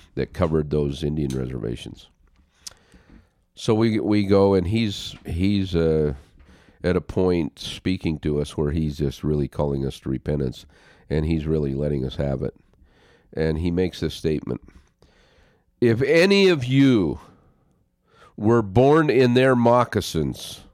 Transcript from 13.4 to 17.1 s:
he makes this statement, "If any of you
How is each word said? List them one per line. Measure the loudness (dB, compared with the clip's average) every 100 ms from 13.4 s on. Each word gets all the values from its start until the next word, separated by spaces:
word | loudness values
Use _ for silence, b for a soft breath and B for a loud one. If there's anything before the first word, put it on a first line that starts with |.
| -2 -2
he | -2
makes | 0 -2 -4
this | -6
statement, | -4 -4 -4 -6 -10 -12 -20 _ _ b b b b b b b _
"If | 0 2
any | 2 4 4 6 4
of | 2
you | 2 4 4 4 2